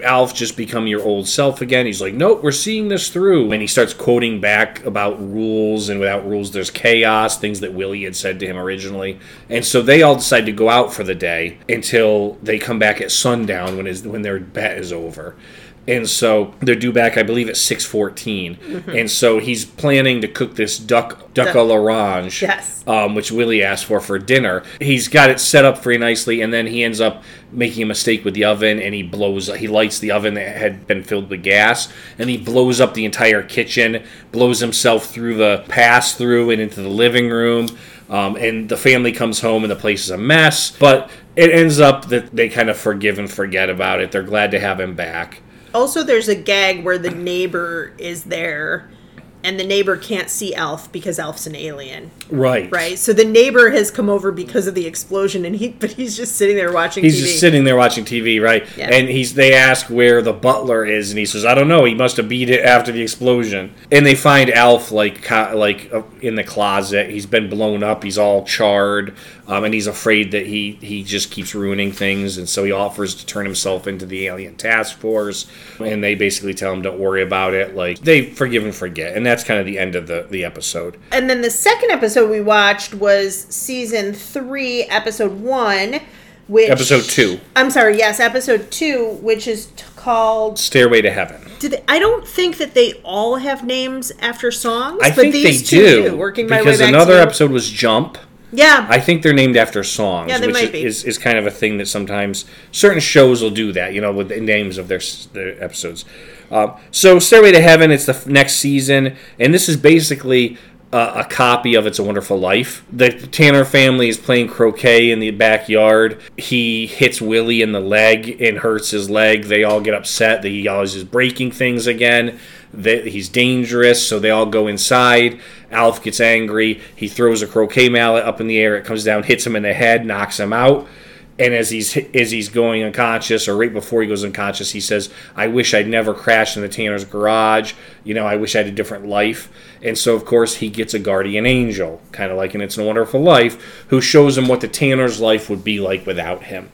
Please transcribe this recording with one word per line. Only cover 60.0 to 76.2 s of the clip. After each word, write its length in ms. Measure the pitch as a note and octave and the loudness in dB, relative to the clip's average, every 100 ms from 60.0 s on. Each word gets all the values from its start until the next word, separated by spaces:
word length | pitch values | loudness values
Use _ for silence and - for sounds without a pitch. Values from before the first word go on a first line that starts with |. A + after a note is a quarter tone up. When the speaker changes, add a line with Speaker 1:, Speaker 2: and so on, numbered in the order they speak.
| A#2+ A#2+ | 6 6
Speaker 1:
the 120 | A2 | 2
butler 520 | F#2+ B2+ C3 C3 A2+ G#2 | 0 0 0 0 0 0
is, 240 | G#2+ G2+ | -2 -2
and 80 | G#2 | -4
he 80 | G2+ | -4
says, 200 | G#2+ A2+ | -2 2
"I 80 | C3 | 4
don't 140 | D3 | 4
know. 160 | E3+ B2 | 6 4
He 100 | A2+ | 2
must 220 | B2+ - | 0 0
have 100 | G#2+ | -4
beat 220 | B2 B2 | -2 2
it 160 | B2 B2 | 4 6
after 260 | A#2+ A#2+ | 4 2
the 100 | A#2 | -4
explosion." 720 | A2+ - B2 B2 A2 G2 F#2+ - - | -6 -2 0 0 0 -6 -8 -16 0
And 120 | C#3+ C#3+ | 4 4
they 100 | C3+ | 4
find 340 | D3 C#3 B2+ | 4 4 4
Alf, 420 | A#2 A#2+ A#2 - | 4 6 4 2
like, 320 | G#2+ G#2 - | -2 -2 -4
co-, 300 | - A2+ G#2 G#2+ | -2 -2 0 0
like, 340 | G#2 G2+ - | 0 -2 -6
uh, 100 | A2 - - | -8 -8 -10
in 140 | A#2+ A2 | -6 -6
the 80 | |
closet. 640 | G2+ G#2+ G2+ G2 G2 G2+ F#2+ | -6 -4 -2 -2 -2 -2 -2
He's 160 | G#2 G2 | -8 -2
been 240 | A2+ G2+ | -2 -2
blown 320 | G#2 G#2+ G#2 | -4 -2 -2
up. 200 | G#2 A2 | -2 -4
He's 140 | G2+ G2+ | -4 0
all 280 | G#2 G2 G2 | 2 0 -2
charred, 680 | - G#2 G2+ G2+ G#2 G2 - - - - | -2 0 2 0 -2 -6 -12 -20 -20 -8
um, 180 | G2+ G#2+ | -4 -2
and 80 | |
he's 140 | A2 G#2 | -4 -4
afraid 440 | - A2+ G#2+ G2 | -2 2 2 0
that 140 | G2+ G2 | -4 -6
he, 320 | G#2 G#2 G#2 | -6 -8 -12
he 240 | G#2 G#2 | -12 -12
just 280 | G2 G2 - | -8 -6 -6
keeps 220 | - - | -10 -10
ruining 380 | G#2 G2 G2 G2 | -6 -4 -4 -4
things, 460 | G2 G2 G2 G2 F#2 | -4 -4 -4 -6 -8
and 100 | F2 | -6
so 160 | G#2 | -4
he 80 | G2 | -2
offers 440 | G2 G2+ - F#2+ - | -2 -4 -4 -8 -8
to 100 | - | -12
turn 200 | G#2 G2 | -10 -8
himself 420 | F#2 - F#2 G2+ | -6 -6 -6 -6
into 180 | F#2+ F#2 | -10 -10
the 220 | F#2+ F#2+ | -8 -8
alien 280 | F#2 F#2 - | -10 -14 -8
task 420 | A2+ A2+ G#2+ - | -2 -2 -4 -6
force, 480 | A2 A2 G2+ F#2 - - - - | -4 -4 -4 -8 -14 -18 -20 -12
and 220 | A2 G#2+ | -8 -4
they 140 | G#2 | -2
basically 380 | G2+ | 0